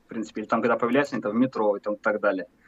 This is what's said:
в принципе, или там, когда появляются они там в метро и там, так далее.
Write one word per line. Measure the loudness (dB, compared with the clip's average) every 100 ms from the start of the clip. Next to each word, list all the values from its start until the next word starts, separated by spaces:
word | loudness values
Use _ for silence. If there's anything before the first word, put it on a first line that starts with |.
| -12
в |
принципе, | -8 -8 -8
или | -2
там, | 0
когда | 2 2
появляются | 2 2 0 -2
они |
там | -2
в | 2
метро | 2 2 0 0
и |
там, | -2 -2
так | -2 0
далее. | 0 0 -4 _